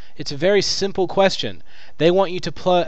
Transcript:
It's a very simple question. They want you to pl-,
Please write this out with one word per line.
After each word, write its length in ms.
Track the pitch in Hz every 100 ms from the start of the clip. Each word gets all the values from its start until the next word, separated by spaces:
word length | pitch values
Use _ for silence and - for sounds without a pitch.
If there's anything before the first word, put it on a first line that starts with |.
| - -
It's 160 | 147
a 60 | 143
very 240 | 170 202
simple 460 | - - 196 190 175
question. 560 | - 190 - 117 92 - - - -
They 140 | 160
want 180 | 180 190
you 100 | 180
to 100 | 160
pl-, 340 | 143 185 180